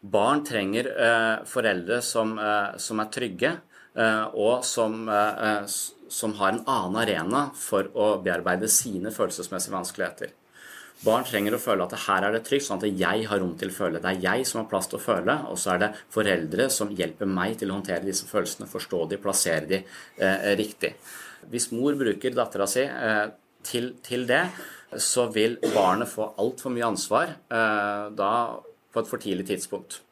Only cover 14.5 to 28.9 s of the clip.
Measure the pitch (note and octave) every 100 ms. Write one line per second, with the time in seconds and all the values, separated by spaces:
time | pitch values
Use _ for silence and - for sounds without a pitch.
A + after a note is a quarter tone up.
14.5 | A#2 A2 G2 - - - G2 F2 C#3+ -
15.5 | F#2 G2+ F2+ G#2+ - - - G2+ F2+ D#2+
16.5 | F2+ C3 - G#2 G2 E2 D#2+ G2+ F#2 F#2+
17.5 | A2+ G2+ G2 F#2+ E2+ F#2+ F#2+ - G#2 F2+
18.5 | - G#2+ - - F2+ D#2+ G2+ G2+ F#2+ -
19.5 | D#2+ D#2 F#2+ F#2+ - - - F#2+ G2 G2+
20.5 | G2+ G#2+ - - - - - - - -
21.5 | A#2 - A#2 C#3 C#3+ B2 G#2 B2+ B2 A2+
22.5 | G2 G2 B2+ C#3 B2+ A#2 G#2+ G#2+ - _
23.5 | _ - A#2+ B2 - - B2 A#2+ C3 F3+
24.5 | F#3 - - - - - - A#2+ G#2+ A2+
25.5 | A#2+ - G#2+ F#2+ F#2+ B2 - G#2 - A2
26.5 | C3 C3 A#2+ A#2 G2 - A2 E3 D#3 _
27.5 | A#2 A2 G#2 G2+ G2+ G#2 G#2+ G2 A#2 A#2
28.5 | - - - _